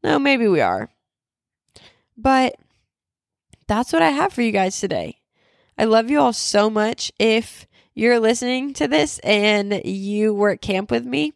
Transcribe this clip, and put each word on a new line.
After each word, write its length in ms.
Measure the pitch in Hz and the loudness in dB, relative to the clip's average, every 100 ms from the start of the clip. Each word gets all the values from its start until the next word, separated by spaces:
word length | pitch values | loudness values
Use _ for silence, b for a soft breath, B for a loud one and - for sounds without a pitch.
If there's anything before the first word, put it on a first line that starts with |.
No, 140 | - 302 | 0 0
maybe 300 | 277 269 226 | 2 2 2
we 140 | 170 | 2
are. 280 | 104 92 107 _ _ _ _ _ _ _ _ b b b b - | 2 0 -6 _ _ _ _ _ _ _ _ b b b b -4
But 380 | 226 262 254 - _ _ _ _ _ _ _ _ _ _ - | 0 2 2 -4 _ _ _ _ _ _ _ _ _ _ -4
that's 240 | 214 254 | -4 0
what 100 | 330 | 2
I 80 | 330 | 2
have 240 | 285 339 | 2 -4
for 80 | - | -2
you 100 | 233 | -2
guys 280 | 208 190 - | 0 -2 -2
today. 400 | 196 165 80 - _ _ _ _ _ - | -6 -6 -8 -12 _ _ _ _ _ -2
I 80 | 220 | 2
love 240 | 220 226 | 2 2
you 100 | 294 | 2
all 140 | 269 | 2
so 360 | 233 - 208 214 | 0 -2 2 2
much. 420 | 214 214 233 - - | 2 -2 -4 -10 -2
If 500 | 220 220 226 - - b b | 2 2 -2 -14 -20 b b
you're 260 | - 226 240 | -2 2 2
listening 540 | 220 233 247 254 277 | 2 0 -2 -4 -6
to 140 | 269 294 | -4 -2
this 320 | 302 294 - | 0 0 -4
and 640 | - 208 208 208 202 202 | 0 2 2 0 0 -4
you 500 | - 196 196 208 214 | -4 -6 -4 0 0
were 180 | 202 208 | 2 0
at 100 | 180 | 0
camp 300 | - 190 202 | -4 -4 -2
with 140 | 240 247 | -4 -4
me 280 | 269 302 | -4 -4